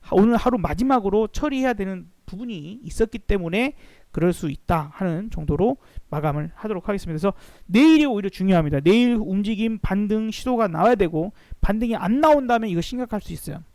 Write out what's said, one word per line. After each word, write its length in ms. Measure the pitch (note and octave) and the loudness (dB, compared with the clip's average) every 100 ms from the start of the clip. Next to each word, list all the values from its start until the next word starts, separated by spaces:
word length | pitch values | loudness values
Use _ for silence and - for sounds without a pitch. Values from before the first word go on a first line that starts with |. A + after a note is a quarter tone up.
하-, 140 | - | 0
오늘 220 | - G#3+ A#3 | 4 4 4
하루 220 | - A#3+ | 2 0
마지막으로 680 | E3 D3+ B3+ C4 G3 G#3 A3 | -2 -2 2 2 2 0 0
처리해야 440 | - D4+ C4+ C4 | -2 -2 0 -2
되는 380 | G#3+ F#3+ F#3 E3+ _ - | -2 -4 -8 -14 _ -16
부분이 540 | F3+ B3 G3 D3 A3 | -12 -10 -10 -12 -14
있었기 360 | A#3+ - A3 A#3 | -12 -2 -2 -2
때문에 560 | - G3+ E3+ F#3 C4 - - - _ | -4 -4 -2 -2 -2 -6 -20 -20 _
그럴 220 | - E3+ | -2 0
수 180 | F3 E3 | 0 -6
있다 400 | C#3 _ E3+ D3 | -8 _ -2 -2
하는 380 | - F#3+ E3 A3 | -6 -4 -4 -6
정도로 480 | E3+ D3 D3 G#3 C4+ _ - - | -8 -4 0 0 0 _ -18 -8
마감을 420 | D3 D3+ C#3+ D3+ | -4 -2 -2 -6
하도록 320 | - A3 F#3+ E3+ | -8 -8 -8 -4
하겠습니다. 260 | G3+ - | -6 -4
그래서 200 | D#3 G3 F#3+ - - - | -2 -2 -4 -14 -20 0
내일이 380 | F#3+ D4+ D#4+ | 4 6 6
오히려 240 | D4 G#3+ G3 | 4 0 -4
중요합니다. 520 | - F#3+ F#3 D3+ C#3 | -2 2 2 2 2
내일 360 | D3 A3 B3 A#3 | 4 4 4 2
움직임, 640 | D3+ F#3+ G#3 G#3+ A3+ A3 | -2 -2 -2 -2 -2 -2
반등, 520 | - F#3+ G#3 G#3+ A3 | -2 -2 0 -2 -2
시도가 380 | - - B3 G#3+ | -6 -4 0 0
나와야 260 | E3 G3+ | 2 2
되고 380 | A#3+ F3+ D#3+ F3 - _ - | 4 2 0 -4 -8 _ -2
반등이 360 | - G#3 A#3 A3 | 0 2 0 -2
안 240 | F3+ B3 | 0 2
나온다면 480 | D#4 D4 B3+ A#3 A3 | 6 4 4 0 0
이거 120 | E3+ | -4
심각할 400 | E3+ B3 B3 G#3 | -4 -6 -6 -6
수 120 | - | -8
있어요. 300 | D#3+ - F3+ E3 | -12 -10 -14 -16